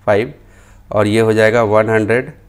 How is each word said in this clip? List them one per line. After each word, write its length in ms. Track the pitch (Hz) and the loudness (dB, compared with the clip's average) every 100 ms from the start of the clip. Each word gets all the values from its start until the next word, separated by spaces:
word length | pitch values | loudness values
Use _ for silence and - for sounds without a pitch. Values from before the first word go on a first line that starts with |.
| - | -2
फ़ाइव 260 | 104 131 - - - - - - | -2 -2 -10 -20 -20 -20 -20 -6
और 160 | 104 107 | -2 0
ये 140 | 110 | 0
हो 120 | 110 | 2
जाएगा 300 | 110 110 117 | 2 2 2
वन 260 | 110 107 110 | 2 0 2
हंड्रेड 400 | 110 107 117 - - | 0 0 -2 -4 -14